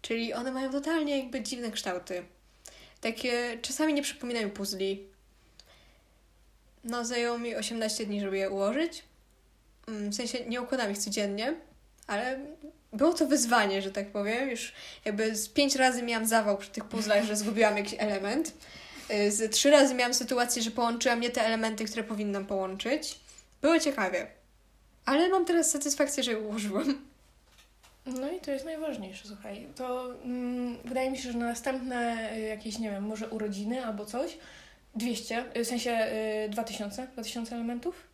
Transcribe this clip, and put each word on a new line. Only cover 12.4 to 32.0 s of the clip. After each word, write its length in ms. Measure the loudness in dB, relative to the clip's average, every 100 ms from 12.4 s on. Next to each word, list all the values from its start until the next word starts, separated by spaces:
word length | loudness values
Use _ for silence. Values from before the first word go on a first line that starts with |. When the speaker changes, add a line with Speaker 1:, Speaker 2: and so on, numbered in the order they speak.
| -8 -14 -18 -20 _
Speaker 1:
było 200 | 4 4
to 140 | 6 4
wyzwanie, 560 | 4 6 6 6 2
że 80 | 0
tak 200 | -4 -4
powiem. 380 | -2 -2 0 -2
Już 220 | -4 -8 -12 -18 -6
jakby 320 | -4 0 0 0
z 120 | 0
pięć 280 | 4 4 6
razy 260 | 6 4
miałam 240 | 0 0 4
zawał 320 | 4 4 0
przy 120 | -2
tych 140 | -10
puzzlach, 400 | -6 -4 4 4
że 120 | 4 0
zgubiłam 400 | 0 6 6 4
jakiś 180 | -2 -2
element. 540 | 0 0 0 0 -2 -6 -20 -18 -18 -16 -2
Y, 200 | 2 4
z 200 | 4 2
trzy 180 | 6 10
razy 240 | 10 10
miałam 200 | 6 2
sytuację, 480 | 2 0 2 2 2
że 80 | 0
połączyłam 500 | 0 0 2 2 2
nie 100 | 0
te 160 | 2 2
elementy, 380 | 2 0 -2
które 200 | -4 -4
powinnam 420 | -4 -4 -2 -2 -2
połączyć. 760 | -2 -2 -4 -2 -2 -2 -10 -20 -20 _ _
Było 160 | 4 6
ciekawie. 480 | 4 0 0 -2 -4 -14 _ _ _ _ _ _
Ale 240 | 2 4 6
mam 160 | 4
teraz 260 | 4 4 4
satysfakcję, 520 | 0 -2 2 2 2
że 80 | 0
je 80 | -2
ułożyłam. 680 | -2 -4 -2 0 0 -2 -6 _ _ _ _ -20 -20 _ -20 _ -8 -4
Speaker 2:
No 100 | -4
i 80 | -6
to 100 | -4
jest 140 | -6
najważniejsze, 640 | -4 -6 -6 -6 -8 -12 -16
słuchaj. 380 | -14 -12 -12 -12 -8
To, 380 | -4 -4 -6 -10
mm, 520 | -8 -4 -4 -2 -4 -6
wydaje 260 | -4 -2 0
mi 80 | -2
się, 140 | -4
że 60 | -2
na 80 | -2
następne, 840 | -2 -4 -4 -4 -2